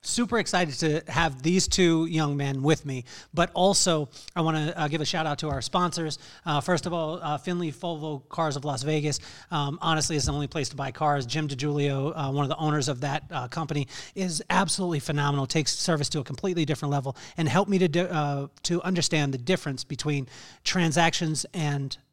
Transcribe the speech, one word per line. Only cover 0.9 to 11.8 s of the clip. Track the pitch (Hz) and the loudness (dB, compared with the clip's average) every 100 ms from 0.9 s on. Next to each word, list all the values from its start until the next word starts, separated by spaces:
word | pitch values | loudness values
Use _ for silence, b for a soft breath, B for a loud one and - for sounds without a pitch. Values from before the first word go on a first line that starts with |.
| 151 - | 0 0
have | 139 165 131 | 0 0 0
these | 143 185 - | 2 2 2
two | - 175 165 165 | 4 4 4 2
young | 160 147 143 | 0 0 0
men | 139 135 | -2 0
with | 139 156 143 | 2 2 0
me, | 131 123 B B 147 | -8 -10 B B 0
but | 170 | 0
also | - 190 190 - 160 143 B B 175 | 4 4 6 4 2 0 B B 0
I | |
wanna, | 160 156 151 175 | 2 2 0 -2
uh, | 151 | -2
give | 156 | 0
a | 143 | -2
shout | - 156 | 0 -2
out | 147 | -2
to | 156 | -4
our | 135 | -4
sponsors. | - 185 175 160 160 147 B B | 0 2 2 0 -6 -6 B B
Uh, | 175 147 | -2 -2
first | 160 170 190 | 2 0 2
of | |
all, | 170 156 170 | -2 -2 -4
uh, | 160 147 | -4 -4
Finley | - 175 170 | -2 -2 -4
Volvo | - 175 160 156 143 - | -4 -6 -4 -6 -6 -8
Cars | - 160 143 | -2 -2 0
of | 147 | -4
Las | 131 | -2
Vegas, | 139 156 151 143 B B B | 0 0 0 -4 B B B
um, | 165 143 156 | -2 -2 -2
honestly | 165 156 147 156 | 0 0 2 0
is | 156 | 0
the | |
only | 143 143 | 0 -2
place | 165 135 | -4 -4
to | 135 | -4
buy | 135 | -8
cars. | 120 156 143 123 | 0 2 2 0
Jim | 151 151 | -2 -2
DiGiulio, | 135 147 147 | -2 -2 2